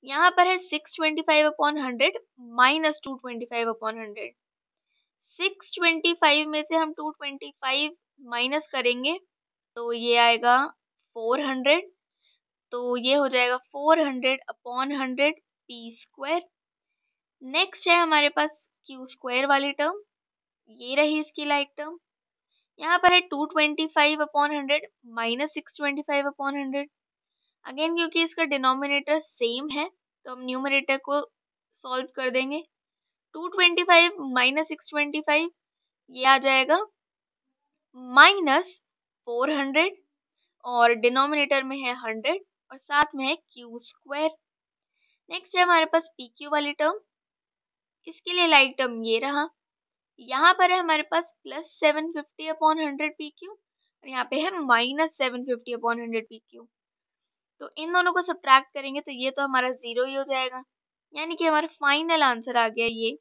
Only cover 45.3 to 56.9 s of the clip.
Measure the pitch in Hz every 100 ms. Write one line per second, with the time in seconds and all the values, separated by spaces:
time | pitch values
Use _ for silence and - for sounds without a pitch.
45.3 | 349 370 359 359 339 320 330 330 _ 247
46.3 | _ 294 294 294 285 311 415 _ _ _
47.3 | _ _ _ _ _ _ _ - 320 -
48.3 | 359 339 294 269 - 254 233 226 226 262
49.3 | 285 320 _ _ _ _ _ _ _ 247
50.3 | 262 330 370 359 370 349 311 302 320 339
51.3 | - - 269 320 - 311 302 320 320 294
52.3 | _ 311 320 311 311 311 277 302 302 302
53.3 | _ 359 415 _ _ _ _ 269 262 247
54.3 | 269 330 381 285 233 240 277 320 - 269
55.3 | 247 262 240 233 240 233 233 233 226 226
56.3 | 220 _ 233 233 _ _